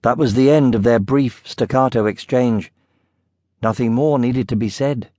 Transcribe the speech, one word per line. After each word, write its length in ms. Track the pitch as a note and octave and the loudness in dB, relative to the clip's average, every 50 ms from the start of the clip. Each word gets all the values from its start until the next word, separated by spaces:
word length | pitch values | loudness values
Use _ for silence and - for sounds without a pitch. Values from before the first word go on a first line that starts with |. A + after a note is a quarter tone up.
That 160 | - A2+ A#2+ | 0 0 0
was 180 | - D#3 A#2+ G2+ | 0 0 0 2
the 160 | B2 C3 C3+ | 2 4 4
end 220 | D3 D#3 C#3+ B2+ A#2 | 4 4 4 2 2
of 100 | A2+ G2 | 2 2
their 160 | A#2+ A#2 A2+ | 2 2 2
brief 440 | G2 G#2 C3+ C#3+ C#3 B2 - - _ | 0 0 0 0 0 -2 -4 -8 _
staccato 600 | - - - A#2 - - C3 C3 B2+ A#2 A#2 G#2+ | -20 -6 -6 -4 -2 0 0 0 2 0 0 -2
exchange. 640 | G#2+ F#2+ - - - - B2+ B2 A#2+ A2+ G#2 E2+ - _ _ _ _ _ _ _ _ _ _ _ _ _ _ _ _ _ _ | -2 -4 -6 -8 -4 -2 0 0 2 0 -2 -4 -6 _ _ _ _ _ _ _ _ _ _ _ _ _ _ _ _ _ _
Nothing 320 | - A2+ A2 - B2 A2+ A2+ | -4 -4 -2 0 -2 -2 0
more 260 | B2 C#3+ D#3 D3 C3+ | 0 0 0 0 0
needed 280 | A#2+ B2 B2+ C3 A#2+ - | 0 -2 -2 -4 -4 -4
to 60 | A#2+ | -4
be 140 | G#2+ A#2 G#2+ | -4 -4 -4
said. 420 | - - C3+ C#3 C#3+ A#2+ - _ _ | -4 -4 -4 -4 -4 -6 -8 _ _